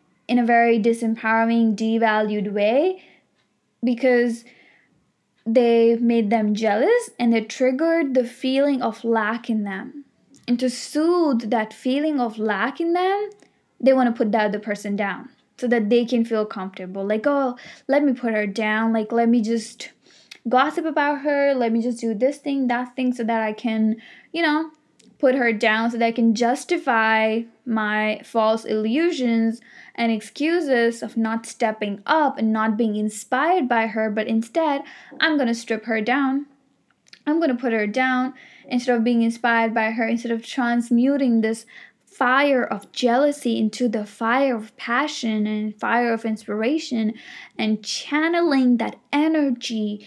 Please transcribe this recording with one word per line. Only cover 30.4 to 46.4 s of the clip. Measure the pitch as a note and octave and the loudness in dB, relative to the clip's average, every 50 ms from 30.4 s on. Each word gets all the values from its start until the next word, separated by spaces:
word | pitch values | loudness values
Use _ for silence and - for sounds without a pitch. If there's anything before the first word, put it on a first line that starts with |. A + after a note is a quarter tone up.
| C#4+ D#4+ E4+ F4+ D#4+ C#4 C4 A#3 A#3 A#3 A#3 A#3 | -2 0 0 0 0 2 2 2 2 2 0 -2
of | B3+ A3+ - | -10 -6 -4
not | A#3 A3 A3 A3+ A3+ - | -2 -2 -2 -2 -4 -6
stepping | - - - A#3+ A3 A3 A3 G#3+ G#3 G3+ - - | -10 -4 -2 -2 -2 -2 -4 -6 -6 -6 -8 -2
up | - D4+ D#4+ D4+ C4+ - - | 0 0 2 2 0 0 -2
and | A3+ A3 | -2 0
not | A3 A3 A3 A3 G#3+ | 0 0 0 0 0
being | G#3+ A#3+ A3 G#3 | 0 0 -2 -2
inspired | G#3+ G#3+ G#3+ G#3+ - - - B3+ B3+ D4 E4 F#4 F#4 C4+ B3 | -2 -4 -4 -6 -8 -6 -4 -2 0 2 2 2 0 0 0
by | A#3+ A3+ A3 A3 | 0 0 0 0
her. | G#3 A3+ A3 A3 | -2 -2 -2 -2
But | G#3 A3 G#3+ | -2 -2 -2
instead, | A3+ A3+ A3+ A3+ - - E4+ D#4+ D4+ C#4 C#4 C#4 - - - - - - - | 0 0 -2 -2 -2 -2 0 0 0 0 -2 -6 -10 -18 -20 -20 -20 -4 -2
I'm | D4+ E4 D#4 C#4+ | 0 0 2 2
gonna | C4 A#3 A#3 | 0 0 -2
strip | A#3 - - A3+ G#3+ - | -4 -4 -6 -6 -6 -4
her | A#3 A3 A3 | -4 -4 -2
down. | G#3+ A#3 B3+ C#4+ C#4 C4 C4 C#4 D4 - _ _ _ _ _ _ _ _ _ _ _ _ - _ _ | 0 0 0 0 0 0 -2 -2 -4 -8 _ _ _ _ _ _ _ _ _ _ _ _ -20 _ _
I'm | D4 D4+ E4 | -2 0 0
gonna | E4+ D4 B3 | 2 0 0
put | B3 C4+ B3 | 0 -2 -2
her | A3+ A3 G#3 | 0 0 -2
down | G#3 G#3+ C4 C4 C4 B3+ B3+ B3+ B3+ - - - - - - - - | -2 -2 -2 0 0 0 0 -2 -4 -6 -12 -20 -20 -20 -20 -10 -4
instead | B3+ B3 B3 B3+ A#3+ | -4 -2 0 0 0
of | A#3 A3 | 2 2
being | A#3+ A#3+ A#3 | 2 2 2
inspired | A3+ A3+ A3+ - - A#3+ A#3 A3+ A3+ A3+ A3 | 2 2 0 0 0 2 2 2 2 2 0
by | A#3 A3 A3 | 0 0 0
her, | A3+ A#3 A3+ | -2 -2 -2
instead | A3+ A#3 A#3 A#3 A#3 | -2 -2 -4 -2 -4
of | A#3 A3+ A3+ | -4 -4 -6
transmuting | - - C4+ A#3+ A#3+ A#3+ A#3+ A#3 - B3 A#3 B3 C4+ C#4+ C#4 C#4 B3 A3+ A3+ | -6 -4 -2 0 0 0 0 0 2 2 2 4 2 2 2 2 2 2 2
this | G#3+ A3 A3+ A3+ - - - - - - _ _ _ | 2 0 -2 -4 -8 -16 -20 -20 -20 -20 _ _ _
fire | _ - - C4 B3 B3+ C#4 D4 C#4+ C#4 B3 | _ -4 0 2 2 4 4 4 4 2 2
of | A#3 - G#3+ G3 - - | 0 -2 -4 -8 -8 -12
jealousy | - - B3 A#3+ A#3 C4 D4 D4 C#4+ C#4+ - A#3+ A3+ A3+ | -6 0 2 2 4 4 4 2 0 0 -2 -2 0 0
into | A3 G#3+ G#3+ - B3 A#3 | 0 -2 0 -2 -2 -2
the | G3+ A3 G#3 | 0 -2 -6
fire | G#3 - - A3+ A3+ A#3+ C4 C#4 C4+ A#3+ | -8 -8 -4 -2 0 2 2 2 2 0
of | A3 A3 - _ | -4 -6 -12 _
passion | - - A#3 A#3 B3+ D4 D4 D4 - - A3+ G#3+ G#3+ G#3 | -14 -8 -4 -2 -2 -2 -2 -4 -6 -4 -2 -2 -2 -2
and | G#3+ G#3+ G#3+ G#3+ G#3+ G#3 - | -2 -2 -4 -4 -6 -6 -6
fire | A3+ G#3+ A3 A#3+ A#3+ A#3 | -2 0 2 2 2 0
of | A3+ A3+ A#3 | -2 -2 -2
inspiration | A3 A3 G#3+ | -6 -6 -6